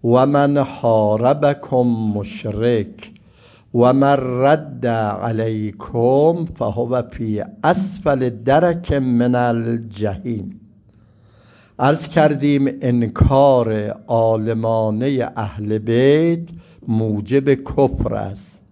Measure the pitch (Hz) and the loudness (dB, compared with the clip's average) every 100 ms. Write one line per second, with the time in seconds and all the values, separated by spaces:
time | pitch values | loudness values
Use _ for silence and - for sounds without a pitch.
0 | 117 123 135 143 143 143 131 - 120 113 | 4 4 4 4 2 2 -2 -2 2 2
1 | 107 107 120 147 147 143 - 131 123 113 | 2 2 2 2 0 -2 -2 0 0 0
2 | 110 104 104 - 110 104 117 117 98 - | -2 -4 -6 -10 -8 -2 0 0 -4 -12
3 | - - _ _ - _ _ 117 120 139 | -20 -20 _ _ -20 _ _ 2 4 4
4 | 139 139 127 123 135 151 143 123 120 113 | 4 2 0 0 2 2 -2 -6 -4 -2
5 | 107 95 113 110 113 110 107 - - 120 | -2 -2 -4 -2 -2 -2 -6 -8 -8 0
6 | 120 135 151 170 165 - 110 113 120 123 | 2 4 4 2 -4 -4 -4 -4 -2 -2
7 | 123 - 113 104 - - 151 190 190 - | -4 -8 -6 -4 -6 -2 0 0 -2 -4
8 | 156 135 127 107 117 143 175 170 175 143 | -2 0 -2 -4 0 2 2 -2 -2 -2
9 | 131 120 123 123 120 117 113 117 113 98 | 0 2 2 2 0 0 -2 -4 -8 -6
10 | 104 95 120 110 95 - - _ _ _ | -6 -6 -8 -8 -8 -14 -20 _ _ _
11 | _ _ _ _ _ _ _ - 131 160 | _ _ _ _ _ _ _ -2 0 0
12 | - - 151 143 143 143 139 - 131 120 | -2 2 2 2 0 2 0 -2 -2 0
13 | 117 - - 135 139 127 113 110 104 - | -2 2 4 6 4 4 2 -2 -4 -8
14 | - 117 113 113 107 113 113 113 110 107 | -2 0 2 0 0 -2 -2 0 0 -2
15 | 131 135 120 - 101 107 104 107 107 113 | -2 -2 -4 -6 -8 -6 -4 -4 0 2
16 | 135 147 165 170 170 - - - - 110 | 4 4 2 -2 -6 -16 -20 -18 -4 -2
17 | 110 104 101 139 139 135 - - 135 135 | 0 -2 0 0 2 0 0 0 0 0
18 | - 107 101 98 - - _ | -4 -4 -8 -10 -18 -20 _